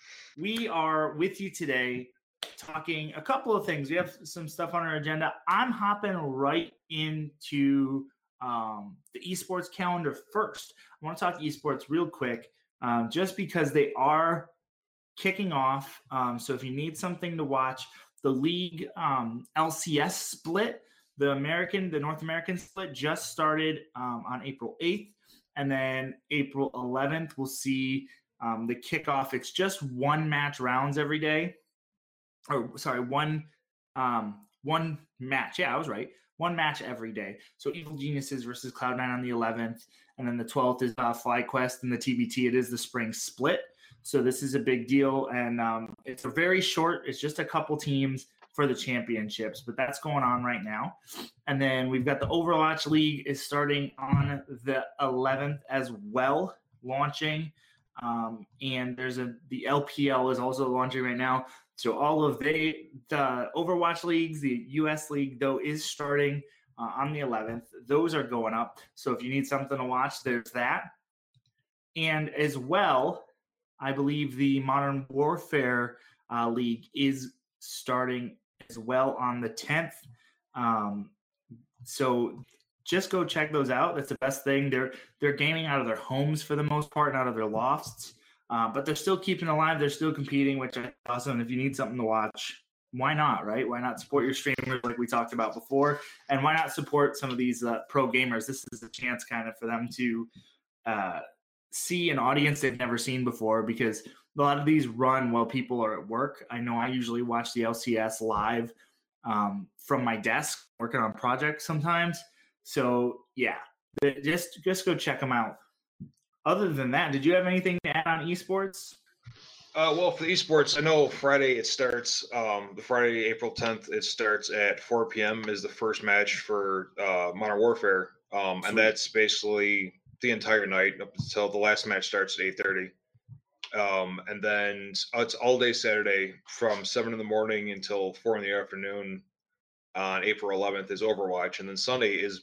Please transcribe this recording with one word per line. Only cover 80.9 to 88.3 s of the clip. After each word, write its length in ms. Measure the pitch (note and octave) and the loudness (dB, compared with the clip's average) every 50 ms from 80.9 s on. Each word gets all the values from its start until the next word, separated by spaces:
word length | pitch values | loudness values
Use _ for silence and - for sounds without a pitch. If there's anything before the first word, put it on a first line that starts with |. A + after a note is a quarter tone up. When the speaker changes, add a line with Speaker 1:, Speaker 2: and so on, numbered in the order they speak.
| G2+ G2+ G2+ - _ _ _ _ _ _ _ - A#2 A#2 _ _ _ - | -4 -6 -8 -10 _ _ _ _ _ _ _ -20 -20 -20 _ _ _ -20
Speaker 1:
so 640 | B2 - - - C#3 C3 B2 A#2+ A#2+ - - - - - _ _ _ _ _ _ - | -16 -10 -4 0 2 2 2 2 0 0 -4 -8 -16 -20 _ _ _ _ _ _ -4
just 260 | - E3+ F#3 F#3 - | 0 0 0 2 2
go 140 | - F#3 E3+ | 0 0 0
check 280 | D3 - E3 D3+ D3+ | 0 0 0 0 2
those 180 | D3+ D3 C#3 B2 | 2 0 2 2
out. 260 | B2+ B2 D3+ F3 F3 | 2 2 2 2 0
That's 140 | D3+ C3+ - | -2 -4 -4
the 80 | C#3 - | -4 -2
best 240 | C3 C3+ C3+ - - | -2 -2 -2 -2 0
thing. 260 | C#3 C#3 C#3 C#3+ C#3 | 2 2 2 2 2
They're, 220 | C3 B2+ C3 C3 - - - - _ _ | 2 0 0 -2 -4 -10 -18 -20 _ _
they're 140 | C#3+ C#3+ | 0 0
gaming 340 | C#3+ - C3+ D3+ D#3+ D#3+ D#3+ | 2 2 0 0 0 0 0
out 140 | D#3 C#3+ C#3 | 0 0 0
of 60 | B2 | 0
their 100 | A2+ A2 | 0 -2
homes 460 | A2 - - C3 C3+ C#3+ D3+ D#3 D3+ | -4 -4 -4 -2 0 2 2 0 0
for 120 | - - D3+ | -2 -2 0
the 60 | D3 | 0
most 280 | D3 D3 D3 D3 D3 - | 2 2 0 0 -2 0
part, 180 | - D3+ D3 C#3+ | 2 2 2 4
and 80 | B2+ C3 | 2 2
out 80 | B2+ | 0
of 80 | B2 A#2 | 0 0
their 120 | A2+ A2 | 0 -2
lofts. 680 | G#2+ G#2+ A2 A#2+ B2+ C#3+ D#3 - - - - - - - _ _ _ | 0 0 0 2 2 2 0 -2 -8 -14 -14 -16 -18 -18 _ _ _